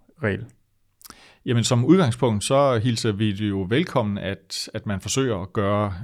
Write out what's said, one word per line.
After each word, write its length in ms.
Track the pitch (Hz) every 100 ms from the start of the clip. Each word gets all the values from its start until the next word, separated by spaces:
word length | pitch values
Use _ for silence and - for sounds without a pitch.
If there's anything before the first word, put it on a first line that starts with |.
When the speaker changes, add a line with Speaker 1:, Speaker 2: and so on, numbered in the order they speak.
| _ _
Speaker 1:
regel? 220 | 107 95 117 - _ _ _ _ - - - _ -
Speaker 2:
Jamen, 180 | 120
som 220 | 110 120 123
udgangspunkt, 580 | 185 147 - 127 104
så 360 | - 135 143 120
hilser 280 | 120 113 117
vi 200 | 101 110
det 180 | 98 107
jo 180 | 98 92
velkommen, 480 | 123 180 131 107 101
at, 520 | 92 98 - - -
at 120 | 107 -
man 160 | 95
forsøger 360 | - - 131 101
at 160 | 92
gøre, 400 | - 101 104 104 87